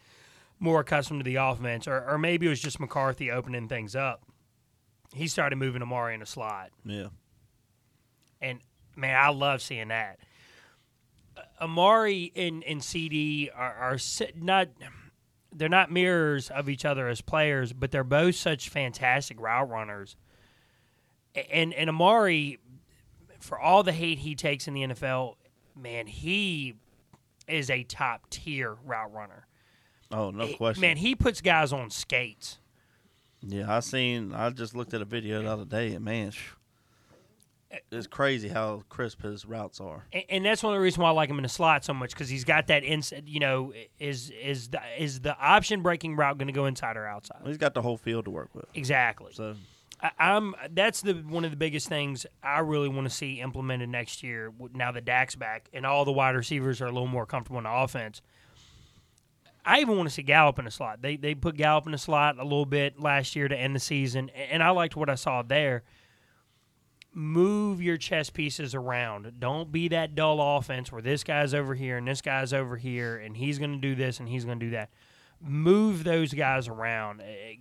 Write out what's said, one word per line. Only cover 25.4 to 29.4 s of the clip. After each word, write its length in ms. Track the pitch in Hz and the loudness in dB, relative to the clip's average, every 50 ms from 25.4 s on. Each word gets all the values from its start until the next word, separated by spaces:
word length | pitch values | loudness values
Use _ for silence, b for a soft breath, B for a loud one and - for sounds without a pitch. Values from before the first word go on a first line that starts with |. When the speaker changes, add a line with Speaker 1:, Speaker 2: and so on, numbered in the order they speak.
| _ _ _ _ _ _ - | _ _ _ _ _ _ -20
Speaker 1:
man, 300 | 143 127 120 117 117 113 | -16 -12 -10 -8 -8 -8
he 680 | 107 107 - 139 165 190 202 208 190 175 151 139 127 110 107 _ _ _ _ _ _ _ _ _ _ _ _ - - | -8 -10 -8 -4 -2 0 0 0 0 -2 -4 -6 -8 -10 -14 _ _ _ _ _ _ _ _ _ _ _ _ -10 -6
is 220 | 156 156 139 127 | -4 -4 -2 -2
a 140 | 135 127 123 | -2 -4 -4
top-tier 920 | - - - 143 127 117 107 _ - - - - 160 147 135 131 113 107 113 131 | -6 -6 -4 -2 -2 -4 -6 _ -14 -14 -12 -8 -8 -6 -4 -4 -6 -8 -10 -10
route 300 | 143 123 110 110 107 104 | -8 -6 -6 -6 -8 -10
runner. 340 | 107 104 98 92 101 | -12 -14 -14 -16 -20